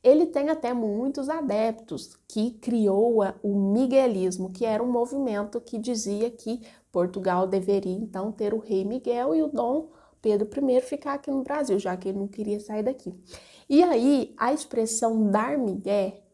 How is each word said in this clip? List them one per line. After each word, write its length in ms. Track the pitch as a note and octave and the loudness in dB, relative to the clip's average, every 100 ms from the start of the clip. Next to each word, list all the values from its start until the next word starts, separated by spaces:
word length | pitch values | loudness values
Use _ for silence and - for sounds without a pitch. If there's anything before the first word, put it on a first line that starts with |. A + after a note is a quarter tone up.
Ele 220 | B3+ D4+ E4 | 8 6 4
tem 240 | C#4+ D4 | 0 0
até 240 | D#4 B3 | 0 -2
muitos 560 | B3 A3 G#3 C4+ C#4 C4+ | -2 -2 -2 -2 -4 -4
adeptos, 880 | E4 C#4 G3+ A3+ A3 - C#3+ - - _ | -4 -2 0 -2 -4 -10 -12 -12 -20 _
que 240 | G#3+ A#3 | -4 -4
criou 680 | A3+ - A#3 G#3 G3 A#3 A3+ | -4 -4 2 2 4 4 4
a, 140 | G3 - | 0 -2
o 300 | G#3 G3+ G3 | -2 0 2
miguelismo, 800 | G#3+ C4 C4+ C4 G3 F#3 F#3 F#3 | 2 4 4 4 2 -2 -2 -8
que 140 | F#3 A3+ | -4 -2
era 180 | G#3+ | 0
um 80 | B3 | 0
movimento 720 | A#3+ B3 C#4 C4 G3+ G#3 A#3 | 0 0 -2 -2 -4 -4 -8
que 160 | - A3+ | -8 -8
dizia 520 | A#3 A3+ G3 G3+ A#3 | -4 -4 -4 -2 -4
que 320 | A#3 A3 A#3 - - _ | -4 -8 -8 -10 -20 _
Portugal 560 | F3+ F3+ F#3+ F#3 F3+ F#3 | -2 -2 -2 0 0 2
deveria, 480 | F#3+ F#3 G3 F#3+ F#3 | 0 2 0 0 -6
então, 360 | A3 F#3+ G#3 | -6 -6 -8
ter 220 | G#3+ G#3 | -4 -2
o 60 | A3 | -2
rei 240 | G#3+ F#3+ | -2 -2
Miguel 500 | G3 B3+ B3 A#3+ C4 | -2 -4 -2 -2 0
e 80 | D#4+ | 0
o 60 | D4+ | 0
Dom 420 | C#4 A#3+ C#4+ D#4+ - - _ | 0 0 -2 -4 -18 -20 _
Pedro 240 | A3 G#3 G#3+ | 0 0 0
primeiro 380 | C#4 C4+ B3+ B3+ | -2 2 2 2
ficar 300 | C#4+ C#4+ C#4+ | -8 -6 -6
aqui 140 | D4 | -4
no 140 | C4+ | -4
Brasil, 340 | C4 D4 C4 G3+ | -2 -4 0 0
já 200 | F#3+ F3+ | -2 -6
que 100 | F#3+ | -6
ele 100 | G3 | -4
não 120 | G3 | -6
queria 280 | G#3 G#3 G#3 | -6 -4 -4
sair 240 | G#3 G#3+ | -4 -4
daqui. 320 | G#3 C#4 F#3 - - - - - - | -2 -4 -10 -14 -20 -20 -20 -20 4
E 140 | C#4 | 6
aí, 500 | F4 A#3+ B3+ C#4+ - - | 6 4 4 4 0 -2
a 160 | A#3+ | 0
expressão 760 | D4+ - A#3 A3+ - A3+ A3 G#3 | 0 -2 -2 -2 0 0 2 4
dar 280 | G#3 A#3+ C#4+ | 2 0 0
migué 640 | A3 F#3 F#3+ G3+ F#3+ - _ | -2 -4 0 0 0 -6 _